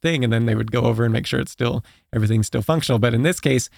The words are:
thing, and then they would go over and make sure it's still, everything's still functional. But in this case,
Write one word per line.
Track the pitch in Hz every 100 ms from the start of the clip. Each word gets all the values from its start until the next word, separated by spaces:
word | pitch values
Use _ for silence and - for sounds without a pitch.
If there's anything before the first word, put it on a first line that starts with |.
thing, | 165 160
and | 123
then | 113 117
they | 110
would | 110
go | 120
over | 120 113
and | 117
make | 113 -
sure | 131
it's | -
still, | - 120 123 - _ _
everything's | 113 107 113 107
still | 117
functional. | 104 160 - 120
But | 120
in | 117
this | 151 180
case, | 143 131 -